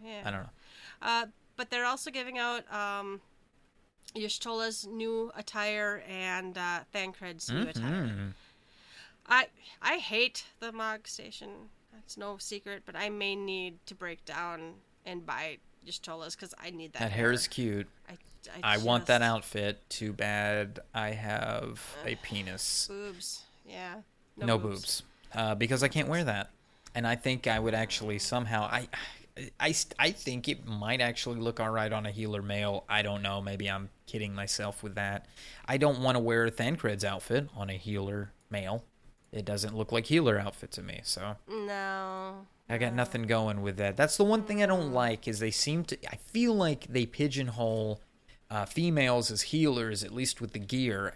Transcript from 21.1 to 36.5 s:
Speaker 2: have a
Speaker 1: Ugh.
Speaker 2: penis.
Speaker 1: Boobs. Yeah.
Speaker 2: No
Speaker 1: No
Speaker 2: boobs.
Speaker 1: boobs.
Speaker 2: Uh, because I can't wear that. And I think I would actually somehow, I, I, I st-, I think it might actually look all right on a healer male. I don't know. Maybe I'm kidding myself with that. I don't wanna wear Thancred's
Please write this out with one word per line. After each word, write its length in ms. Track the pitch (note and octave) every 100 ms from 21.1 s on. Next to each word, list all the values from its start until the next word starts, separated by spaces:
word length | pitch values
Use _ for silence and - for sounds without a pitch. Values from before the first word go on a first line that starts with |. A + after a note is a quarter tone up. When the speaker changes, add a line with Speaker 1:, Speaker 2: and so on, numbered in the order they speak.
Speaker 2:
have 680 | A2 G#2+ A2 A2+ A2 A#2 A2+ - D3 A#2+
a 60 |
Speaker 1:
Ugh. 60 | A2+
Speaker 2:
penis. 680 | - G2+ F#2+ F#2+ - - -
Speaker 1:
Boobs. 560 | G3+ G#3 F3+ - - - - -
Yeah. 280 | F#3 F3+ F#3 - _ _ -
Speaker 2:
No 80 | A2
Speaker 1:
No 120 | A2
Speaker 2:
boobs. 420 | G#2 G2 - -
Speaker 1:
boobs. 20 | - _ -
Speaker 2:
Uh, 220 | A2+ A2 G#2
because 260 | A2+ C3
I 60 | C3+
can't 200 | D#3 C#3
wear 160 | E3
that. 280 | D3 G#2 G2 - _ _ -
And 140 | A#2+ A#2
I 80 | A#2+
think 320 | C3+ B2+ B2
I 100 | A2
would 140 | A2+
actually 460 | A2 A2+ - G#2+ G#2
somehow, 440 | - B2 A2+ A2 G#2
I, 220 | A#2+ A#2 - - - - -
I, 120 | C3+ -
I 120 | D#3
st-, 240 | D#3 - -
I 140 | D#3
think 360 | G3+ - B2 C3+
it 200 | - -
might 340 | G#2+ G#2+ B2+
actually 380 | A#2+ A#2 - A#2
look 200 | A#2 A#2
all 120 | A2
right 200 | A2 G#2+
on 140 | G#2+ G#2
a 60 |
healer 300 | G#2 G#2+ G#2
male. 420 | G2+ G2+ G#2 G2+ -
I 140 | G#2+
don't 220 | G2+ G2+
know. 180 | G2 G2+
Maybe 260 | G2 G2 G2+
I'm 200 | G2 G2 - -
kidding 300 | A2 G#2 G2
myself 480 | G2 - G#2 -
with 100 | G#2+ G2
that. 300 | G2+ G2+ - - - - -
I 120 | C3+
don't 240 | D3 B2+
wanna 180 | C3 B2
wear 280 | A#2 A#2
Thancred's 540 | A#2